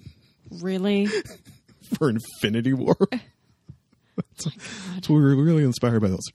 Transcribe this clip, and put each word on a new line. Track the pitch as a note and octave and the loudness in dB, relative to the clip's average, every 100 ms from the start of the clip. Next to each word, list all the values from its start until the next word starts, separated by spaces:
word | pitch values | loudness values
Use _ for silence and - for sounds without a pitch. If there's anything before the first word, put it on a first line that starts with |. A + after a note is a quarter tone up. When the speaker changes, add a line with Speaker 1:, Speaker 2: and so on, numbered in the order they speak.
| - | -20
Speaker 1:
<laughs> | - _ _ - | -20 _ _ -20
Speaker 2:
Really? | F3 F3+ F#3+ G3 G3+ G3+ G#4 - - - - _ _ - - | -12 -6 -4 0 0 0 -2 -6 -16 -20 -20 _ _ -10 0
Speaker 1:
for | D3+ | 0
Infinity | A2 - - A2 A2 A#2+ | 0 -6 -4 -2 0 0
War. | C3 - E3+ | 0 2 2
<laughs> | G3 B3+ - _ _ _ _ - _ _ _ - | 2 -2 -10 _ _ _ _ -20 _ _ _ -12
Speaker 2:
Oh | - - D#3+ | -12 -8 -10
my | - - A3 F#3+ F3+ | -10 -16 -14 -12 -12
God. | - | 0
Speaker 1:
So | |
we | D3+ | 4
were | C#3 C3+ | 4 4
really | D3+ D#3+ | 4 4
inspired | C#3 A#2+ A#2+ A2+ | 2 2 2 2
by | G#2 | 2
those. | F#2 - | -2 -6